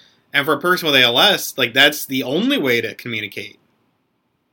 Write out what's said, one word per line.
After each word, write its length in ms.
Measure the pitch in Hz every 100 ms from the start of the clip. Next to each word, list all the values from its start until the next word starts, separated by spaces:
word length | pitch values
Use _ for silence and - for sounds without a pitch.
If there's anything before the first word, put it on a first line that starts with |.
| _ _ _
And 120 | 143 143
for 80 |
a 60 | 151
person 280 | 180 180 160
with 80 | 135
A 80 |
L 160 | 123 123
S, 340 | 190 170 - -
like, 160 | 120
that's 320 | 123 147 147 -
the 180 | 131
only 340 | 127 151 247 277
way 240 | 139 117
to 140 | 110 -
communicate. 640 | 123 110 104 107 101 _ _ _ _ _ _ _ _ _ _